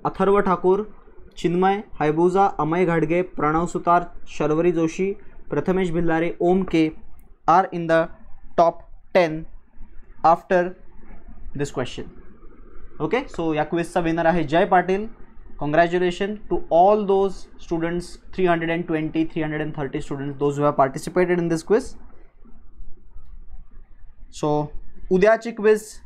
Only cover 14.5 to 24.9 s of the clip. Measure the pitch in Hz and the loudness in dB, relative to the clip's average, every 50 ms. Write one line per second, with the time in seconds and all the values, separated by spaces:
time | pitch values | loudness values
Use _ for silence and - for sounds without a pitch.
14.5 | 143 170 196 202 190 180 175 170 190 196 214 - - - - - - - - - | 4 4 4 6 4 4 4 2 0 -2 -2 -6 -10 -12 -16 -16 -16 -16 -14 -14
15.5 | - - 143 147 147 156 170 170 170 180 180 180 175 - 202 196 214 208 - - | -8 -6 -4 2 4 4 4 4 4 2 0 0 0 -2 -4 -4 -4 -8 -4 -2
16.5 | 180 175 - - 160 165 175 196 214 220 208 190 196 196 196 196 185 - - - | -2 -2 0 2 4 6 8 8 6 4 4 2 2 2 2 0 -2 -6 -10 -14
17.5 | - - - - 175 170 160 170 170 175 175 - - - - - - - 185 175 | -16 -16 -8 -4 -2 -2 -2 -2 -2 -4 -6 -8 -12 -16 -16 -10 -2 2 4 4
18.5 | 170 165 165 165 165 170 175 170 165 156 156 156 - 160 160 156 - 170 156 151 | 4 2 2 0 -2 -2 -2 -2 -2 -2 -2 -2 0 0 -2 0 -2 -2 -4 -2
19.5 | 151 151 156 151 156 - 147 131 - - - - 147 139 135 143 143 135 143 143 | -2 -4 -4 -4 -4 -6 -6 -4 -4 -6 -6 -6 -6 -6 -6 -6 -4 -2 -2 0
20.5 | 143 143 147 147 143 143 139 135 - 160 - - 165 180 180 175 180 175 170 165 | 0 2 2 2 4 4 2 2 0 -4 -8 -2 0 2 2 2 2 0 0 0
21.5 | 165 160 165 - 196 240 254 - - - - - - - - - - - - - | -2 -2 0 2 2 2 2 -2 -8 -12 -12 -14 -14 -16 -16 -18 -20 -20 -18 -16
22.5 | - - - - - - - - - - - - - - - - - - - - | -14 -14 -12 -14 -10 -8 -6 -6 -6 -6 -8 -10 -10 -10 -10 -10 -10 -12 -12 -10
23.5 | - - - - - - - - - - - - - - - - - - - 151 | -10 -10 -12 -12 -14 -16 -16 -16 -16 -16 -14 -16 -14 -14 -16 -16 -10 -6 -2 0
24.5 | 151 151 151 147 - - - - | 0 0 -2 -4 -6 -6 -6 -6